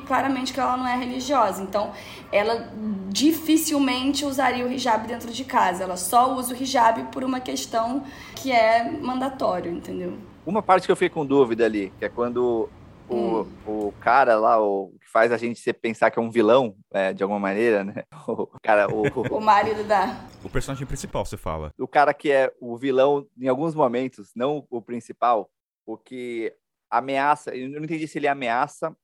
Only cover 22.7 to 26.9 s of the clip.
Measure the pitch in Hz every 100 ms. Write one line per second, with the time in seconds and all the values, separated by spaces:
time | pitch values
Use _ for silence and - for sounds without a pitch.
22.7 | 117 135 127 143 143 139 120 131 127 165
23.7 | 151 127 120 131 - 98 117 135 147 -
24.7 | 117 104 120 - - 120 110 92 _ _
25.7 | _ - 110 - 127 120 117 107 - _
26.7 | _ -